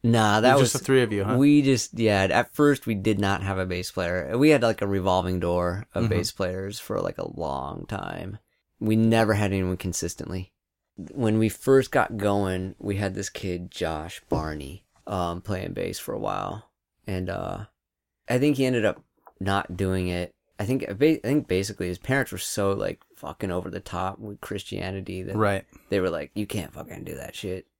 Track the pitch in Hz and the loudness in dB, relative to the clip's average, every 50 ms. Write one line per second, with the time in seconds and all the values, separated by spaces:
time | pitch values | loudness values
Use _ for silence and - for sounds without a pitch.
0 | - 117 117 117 110 107 104 110 110 123 135 143 135 117 - 135 - - 135 131 | 4 4 4 4 4 4 4 6 6 6 8 8 6 4 2 -2 0 4 4 4
1 | 123 110 107 101 95 101 120 123 139 147 147 147 139 135 135 117 - - - - | 4 4 2 0 0 2 2 4 6 8 8 6 6 6 4 2 0 -4 -2 2
2 | 113 107 104 98 95 95 - 101 127 - - - 147 147 143 - - - 113 98 | 2 4 6 4 4 4 4 2 2 0 2 4 4 4 4 2 0 -4 -4 0
3 | 95 110 107 101 101 98 98 - 95 95 98 95 92 92 90 87 90 - - - | 2 0 2 2 2 0 0 0 -2 -4 -2 -2 -2 -2 -2 -4 -6 -6 -4 -2
4 | 90 85 87 92 78 67 90 123 143 151 151 139 120 113 107 - 104 101 98 98 | -2 0 -2 -2 -2 -2 2 4 6 6 6 6 6 2 2 0 -2 0 0 0
5 | 90 95 90 92 90 90 92 90 87 87 87 90 87 87 87 95 - _ _ 95 | 2 4 2 4 2 2 -2 0 0 0 0 2 0 0 -2 -4 -8 _ _ -2
6 | 117 113 92 87 85 - - - 98 90 92 95 95 98 104 - - - - 87 | 0 2 0 0 -2 -2 -4 -4 -4 -4 -4 -6 -8 -8 -10 -12 -8 -6 -4 -4
7 | - 50 - - 50 - - - 82 73 69 67 67 69 - - - - - 95 | -4 -4 -6 -6 -8 -8 -6 -6 -6 -6 -4 -6 -6 -8 -8 -10 -10 -8 -8 -8
8 | 50 50 50 - - 95 104 110 _ _ _ _ _ _ _ _ - 110 110 113 | -6 -8 -8 -8 -10 -10 -12 -14 _ _ _ _ _ _ _ _ 0 2 4 6
9 | 113 113 113 113 113 104 107 101 104 98 98 95 92 92 92 90 - 95 85 - | 6 6 6 4 4 4 4 2 2 0 0 0 0 0 -2 -4 -4 -6 -4 -4
10 | - 85 - - - - 87 95 92 _ _ _ _ _ _ _ _ _ _ - | -6 -6 -8 -8 -10 -8 -8 -8 -10 _ _ _ _ _ _ _ _ _ _ -16
11 | 90 - - - 123 110 107 110 110 107 - - - - 135 135 123 - - 135 | -16 -12 -6 -2 0 2 2 4 2 0 0 -2 2 6 6 6 6 4 0 0
12 | 110 - 113 107 101 104 101 101 101 95 92 92 92 98 - _ - 104 98 95 | 0 0 -2 -2 0 0 0 0 0 0 -2 -2 -4 -6 -8 _ -6 -4 -2 -2
13 | 104 98 95 101 98 - - - - 95 87 87 90 87 - - 90 80 80 76 | -2 -2 -4 -4 -8 -8 -8 -8 -6 -6 -6 -6 -8 -10 -8 -6 -4 -4 -4 -4
14 | 78 90 - - _ _ 82 80 78 78 78 76 69 67 78 95 _ _ _ _ | -8 -10 -12 -16 _ _ -4 -4 -4 -4 -8 -8 -10 -12 -14 -16 _ _ _ _
15 | _ - 104 92 87 85 85 87 - - 101 92 95 90 90 95 50 - 92 - | _ -6 -4 -2 -2 -2 -4 -6 -6 -6 -6 -4 -4 -6 -6 -4 -6 -6 -6 -8
16 | - - - - 104 - 50 50 50 50 - 110 - _ _ _ _ _ _ _ | -8 -8 -8 -6 -4 -4 -4 -4 -6 -6 -8 -10 -14 _ _ _ _ _ _ _
17 | _ - 95 92 92 92 90 92 90 90 - 95 104 - _ _ _ _ _ _ | _ -6 -4 -4 -4 -4 -6 -6 -6 -6 -8 -8 -10 -14 _ _ _ _ _ _
18 | _ _ _ _ _ - 120 127 135 151 143 131 135 127 127 120 107 104 - - | _ _ _ _ _ -2 0 2 2 2 2 2 2 2 2 2 2 0 0 -2
19 | _ _ _ _ _ - _ _ 95 101 98 98 - - 87 87 98 95 92 92 | _ _ _ _ _ -20 _ _ -2 0 0 0 0 -2 -4 -2 -2 0 0 0
20 | 92 90 90 87 87 - _ _ _ _ _ - 107 101 131 135 - - 98 95 | 0 -2 -2 -4 -4 -6 _ _ _ _ _ -6 -2 -2 -2 -2 -2 -6 -2 2
21 | 139 156 160 - - 110 139 151 - - 92 92 98 98 104 - 95 90 90 - | 4 4 4 2 0 0 0 0 0 2 0 0 0 -2 -4 -6 -4 -4 -4 -6
22 | - - 131 139 131 - - 92 - - - - 101 98 98 - 50 87 85 - | -2 -2 0 0 0 -2 -6 -8 -8 -6 -2 0 0 0 0 0 -2 -4 -4 -8
23 | _ _ _ - - 73 76 _ - 98 87 90 90 92 90 95 - - - 87 | _ _ _ -14 -14 -14 -10 _ -6 -4 -4 -4 -4 -6 -8 -10 -10 -8 -6 -4
24 | 92 95 98 - 107 107 101 - - - 104 98 - - 101 98 98 95 95 98 | -4 -4 -6 -8 -12 -14 -12 -12 -10 -8 -8 -8 -8 -8 -8 -6 -6 -4 -6 -6
25 | 90 92 92 92 92 95 95 104 110 101 98 98 - _ - - _ _ - 101 | -8 -8 -8 -8 -8 -4 0 2 2 2 2 0 -4 _ -20 -20 _ _ 0 2
26 | 92 92 82 80 73 - _ 101 107 95 - 104 85 - - - - - 87 - | 2 2 0 -2 -6 -6 _ -6 -6 -4 -4 -6 -6 -6 -10 -14 -14 -14 -14 -14
27 | - - - 65 64 - - - - 98 92 92 - _ _ _ | -12 -12 -10 -12 -12 -12 -12 -10 -8 -8 -8 -8 -10 _ _ _